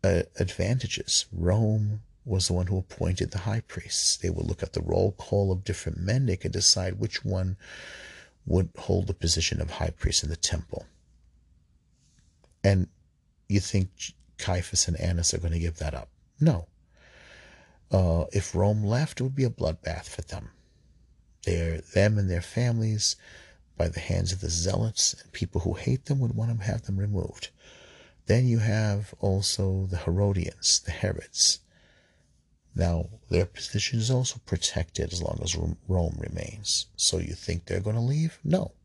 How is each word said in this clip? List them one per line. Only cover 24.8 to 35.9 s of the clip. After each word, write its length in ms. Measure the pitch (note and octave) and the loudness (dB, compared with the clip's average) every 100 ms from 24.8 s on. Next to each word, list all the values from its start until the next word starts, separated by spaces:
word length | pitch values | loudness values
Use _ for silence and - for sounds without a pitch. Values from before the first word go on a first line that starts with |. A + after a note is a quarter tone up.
| A2+ - - - | 0 0 -2 -2
and 100 | - | -14
people 300 | - F#2+ - | -6 -2 0
who 120 | E2+ | -2
hate 320 | F2+ - B2+ - | -2 0 -2 0
them, 140 | C#3 | 0
would 160 | A#2+ A2 | 0 0
want 220 | A2+ A#2 | -2 -2
to 80 | G2 | -2
have 180 | G2+ | -4
them 140 | - G2 | -2 -2
removed. 520 | G#2 G2+ - - - _ - - - - - _ - | 0 0 -2 -8 -14 _ -20 -20 -20 -20 -20 _ 2
Then 220 | A#2+ B2+ | 4 6
you 120 | A#2 | 4
have 540 | A2 G#2+ G#2+ G2+ G#2 - | 4 2 2 0 -4 -2
also 680 | G2+ F#2+ G2 - F#2+ F#2+ F#2+ | 2 2 0 0 0 0 0
the 80 | F#2 | -2
Herodians, 840 | - F2+ G2+ F#2+ F2 - - - | 0 2 2 2 -2 -2 0 0
the 100 | - | 0
Herods. 680 | D#2+ G2 - - - - - _ _ _ _ _ _ _ _ _ _ _ - | -2 -2 -2 -8 2 2 2 _ _ _ _ _ _ _ _ _ _ _ -2
Now, 340 | E2+ E2+ E2+ - - | 2 2 -2 -10 0
their 160 | E2+ F2+ | 2 2
position 540 | - - G#2+ - A#2 | -4 -6 -4 0 0
is 120 | A2 | 2
also 280 | B2+ B2+ - - | 2 0 -6 -6
protected 680 | F2 - - D#2+ - D#2 | -2 -2 -2 -4 -4 -4
as 100 | F2 | -2
long 180 | D#2+ D2+ | -4 -4
as 120 | D#2+ E2 | -4 -2
Ro-, 220 | D#2+ E2 | -4 -4
Rome 280 | - | 0